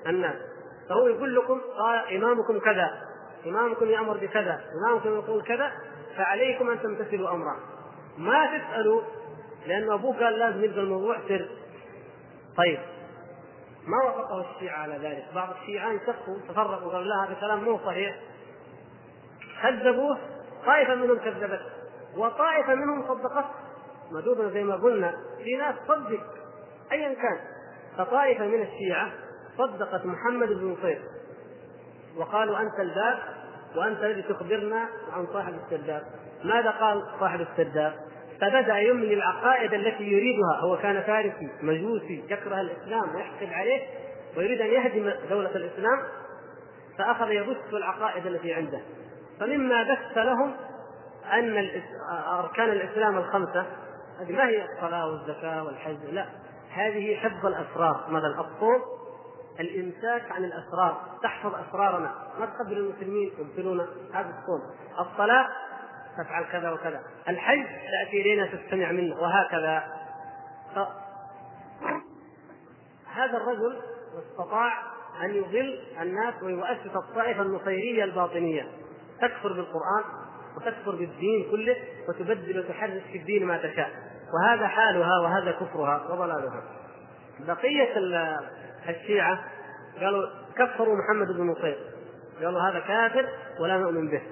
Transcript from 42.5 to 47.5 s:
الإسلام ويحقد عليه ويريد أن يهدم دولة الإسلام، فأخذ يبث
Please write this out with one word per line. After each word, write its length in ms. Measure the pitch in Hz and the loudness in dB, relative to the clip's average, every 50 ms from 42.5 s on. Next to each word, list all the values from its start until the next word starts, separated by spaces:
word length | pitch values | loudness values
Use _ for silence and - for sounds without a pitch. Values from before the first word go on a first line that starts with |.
| 196 190 | -2 -2
الإسلام 540 | 190 170 170 - - 190 214 226 208 170 156 | -2 -2 -4 -8 -6 -2 -2 0 0 0 -2
ويحقد 380 | 180 202 - - - 202 185 165 | -4 -6 -8 -8 -8 -8 -6 -4
عليه 340 | 170 196 226 254 - - - - - - - - - - - - | -2 2 2 2 2 0 -4 -10 -12 -12 -12 -12 -12 -14 -8 -4
ويريد 240 | - 180 214 247 226 | -2 0 2 2 2
أن 60 | 220 | 4
يهدم 460 | 214 226 262 247 247 202 214 208 202 196 - - - | 4 4 6 4 4 2 2 2 2 0 -2 -2 0
دولة 260 | 190 202 196 185 - | 0 0 2 0 0
الإسلام، 420 | 190 170 175 - - 190 226 262 277 269 - - - - - - - - - - - - - - - - - - - | -2 -4 -4 -4 0 2 4 4 4 2 -4 -10 -12 -12 -14 -14 -16 -16 -16 -18 -18 -18 -18 -20 -20 -20 -14 -4 0
فأخذ 320 | 196 220 240 226 233 214 | 2 2 4 4 4 2
يبث 440 | 214 208 202 220 | 2 2 2 0